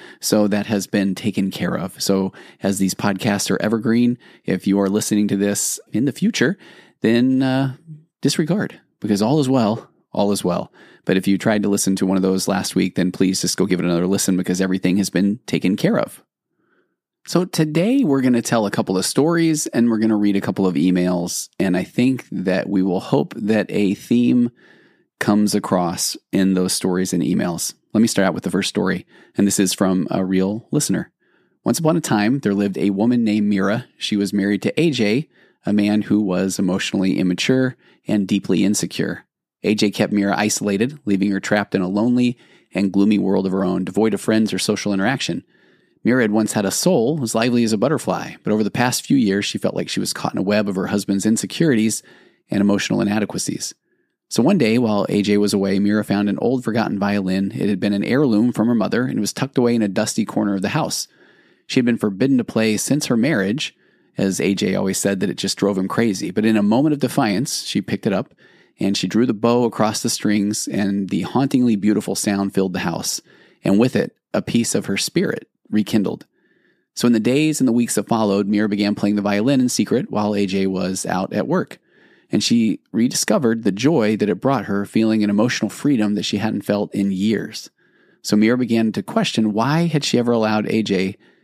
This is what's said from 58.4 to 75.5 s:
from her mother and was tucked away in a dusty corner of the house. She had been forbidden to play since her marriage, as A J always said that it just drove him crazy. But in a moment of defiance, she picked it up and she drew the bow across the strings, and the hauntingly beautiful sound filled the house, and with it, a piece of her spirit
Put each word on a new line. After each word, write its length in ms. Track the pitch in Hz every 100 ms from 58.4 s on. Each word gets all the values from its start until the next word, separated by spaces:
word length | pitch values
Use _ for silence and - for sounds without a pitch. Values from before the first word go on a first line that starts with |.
| 123
from 160 | 117 113
her 80 |
mother 300 | 120 95 110
and 160 | 127 110
was 120 | 101
tucked 240 | - 135 -
away 200 | 120 120
in 60 |
a 40 | 104
dusty 380 | 92 107 -
corner 320 | 104 - 107 98
of 60 |
the 80 | 98
house. 360 | 147 117 - - _ _ _ _ _ -
She 100 | 131
had 80 | 123
been 120 | 117
forbidden 380 | 107 95 131 131
to 40 |
play 340 | 107 113 110 104
since 280 | - 143 -
her 100 | 120
marriage, 600 | 131 127 95 127 - _ _ _ _ -
as 220 | 98 95
A 160 | 92 98
J 180 | 101
always 240 | 98 98 95
said 220 | 98 98
that 100 | 98
it 60 | -
just 200 | 98 -
drove 220 | 101 95
him 80 | 95
crazy. 460 | - 117 95 -
But 120 | 92
in 120 | 107 110
a 80 |
moment 300 | 104 117 151
of 40 | 143
defiance, 640 | 135 - 113 98 143 -
she 180 | - -
picked 280 | - 110 110
it 40 |
up 220 | 95 - _ _ _ _ -
and 160 | 98 104
she 100 | 95
drew 180 | 110
the 100 | 123
bow 280 | 104 117 120
across 400 | 117 - 107 101
the 80 | 117
strings, 560 | - 107 104 101 104 -
and 440 | - 101 101 95
the 120 | 95
hauntingly 540 | 92 117 135 131 123 104
beautiful 400 | 104 104 104 98
sound 380 | - 98 98
filled 180 | 98 95
the 80 | 87
house, 400 | 87 82 - - _ - _ _
and 160 | - 98
with 160 | 123
it, 220 | 104 - _ _
a 80 | -
piece 320 | - 117 113
of 120 | 107 95
her 100 | 98
spirit 500 | - - - - -